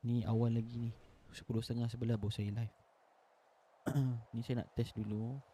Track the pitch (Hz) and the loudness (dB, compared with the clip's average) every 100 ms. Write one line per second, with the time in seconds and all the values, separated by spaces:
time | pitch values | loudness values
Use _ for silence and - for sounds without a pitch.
0 | 117 120 113 113 117 117 113 120 117 110 | 2 2 4 4 4 2 0 -4 -4 -6
1 | - - - - - 117 117 117 117 117 | -14 -20 -18 -18 -2 -2 0 0 0 0
2 | 117 113 104 107 104 104 113 - _ _ | 0 2 0 0 0 0 -4 -6 _ _
3 | _ _ _ _ _ _ _ _ - 147 | _ _ _ _ _ _ _ _ 0 2
4 | 131 120 110 117 117 120 - - 120 - | 2 0 -4 -6 -2 -2 -2 -2 -2 -2
5 | 107 104 113 135 - | -2 -2 -2 -6 -10